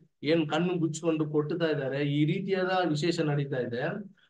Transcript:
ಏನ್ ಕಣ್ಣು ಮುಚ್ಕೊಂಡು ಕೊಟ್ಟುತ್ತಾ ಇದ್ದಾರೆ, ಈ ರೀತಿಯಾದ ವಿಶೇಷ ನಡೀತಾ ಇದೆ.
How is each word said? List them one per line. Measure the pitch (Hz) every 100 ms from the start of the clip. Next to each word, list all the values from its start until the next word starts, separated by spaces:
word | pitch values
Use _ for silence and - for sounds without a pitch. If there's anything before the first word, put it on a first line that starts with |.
| - _
ಏನ್ | 139 165 147
ಕಣ್ಣು | 156 180
ಮುಚ್ಕೊಂಡು | 175 156 - 165 156 147
ಕೊಟ್ಟುತ್ತಾ | 151 147 165 160
ಇದ್ದಾರೆ, | 143 131 135 147
ಈ | 143 151
ರೀತಿಯಾದ | 196 190 185 185 185 170
ವಿಶೇಷ | 147 170 170
ನಡೀತಾ | 151 143 135 131
ಇದೆ. | 117 120 156 214 - -